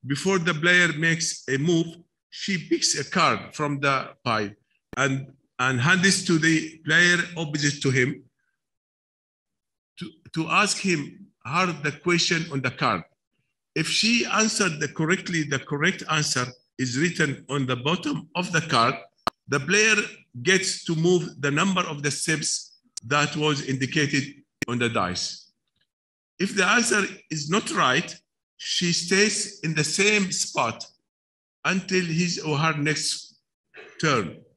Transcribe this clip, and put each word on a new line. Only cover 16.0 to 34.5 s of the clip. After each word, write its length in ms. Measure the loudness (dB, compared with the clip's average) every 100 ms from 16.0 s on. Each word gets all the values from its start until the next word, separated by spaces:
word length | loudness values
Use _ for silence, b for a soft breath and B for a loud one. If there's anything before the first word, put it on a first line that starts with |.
| -4
answer 360 | -2 0 -2 -4 -8 _ -6
is 180 | -4 0
written 480 | -2 0 -2 -2 -6
on 160 | -4 -2
the 100 | -2
bottom 540 | -2 -2 -2 -6 -6 -6
of 120 | -2
the 80 | -2
card, 340 | 2 2 2 0 -12 _ -8 _ -4
the 100 | -4
player 360 | 0 2 4 2 0 -10 _ -6
gets 440 | 2 2 2 -6 -4
to 100 | 2
move 460 | 4 4 2 -4
the 100 | -2
number 300 | 0 2 0
of 200 | -2 -4
the 100 | -4
steps 680 | -2 -2 -2 -2 -6 -8 _ _ -16 -2
that 280 | 0 0 0
was 320 | 0 0 -2
indicated 560 | -2 0 0 2 0 -2 -10 _ _ -6
on 100 | -2
the 80 | 0
dice. 640 | 0 -2 -4 -8 -10 -18 _ _ _ _ _ _ _ _ _
If 160 | -4 0
the 100 | 2
answer 380 | 2 4 0 0 -6 _
is 200 | -8 -2
not 260 | -2 -2 0
right, 400 | 2 2 -2 -14 _ _ _ _
she 380 | -6 -2 0
stays 680 | -2 2 4 4 2 -6 -6
in 140 | -4 0
the 80 |
same 480 | 0 2 4 4 0
spot 540 | -2 -2 0 -2 -4 -14 _ _ _ _ _ _ _ -2
until 380 | -2 0 0
his 360 | 0 0 0 -2
or 180 | -2 2
her 180 | 2 2
next 580 | 0 0 -2 -6 -10 _ _ _ _ -20 -20 -2
turn. 380 | 2 2 0 -8 -20